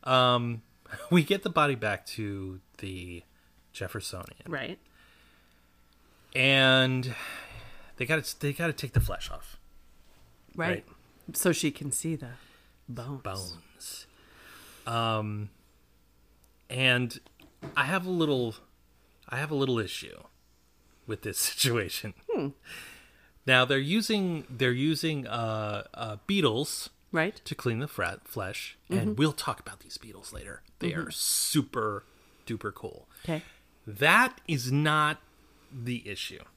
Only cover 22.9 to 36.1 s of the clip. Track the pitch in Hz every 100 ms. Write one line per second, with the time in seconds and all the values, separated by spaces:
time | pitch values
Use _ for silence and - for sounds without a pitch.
22.9 | - - _ _ _ - 127 127 139 139
23.9 | 202 214 214 185 165 - 123 127 123 147
24.9 | 160 165 151 123 117 113 110 107 104 -
25.9 | - 113 104 - 196 147 110 151 - -
26.9 | _ _ 170 165 - - - 127 113 147
27.9 | - 87 - - - 95 - - - _
28.9 | 190 196 165 151 143 - 117 - - -
29.9 | - 117 95 - - - - - - -
30.9 | 160 - - - - - 156 131 127 107
31.9 | 101 - _ _ _ - 113 104 - 107
32.9 | - - - - 156 - - _ _ -
33.9 | 101 147 190 226 - - 151 123 135 151
34.9 | 151 151 156 - _ - _ - 131 120
35.9 | 123 104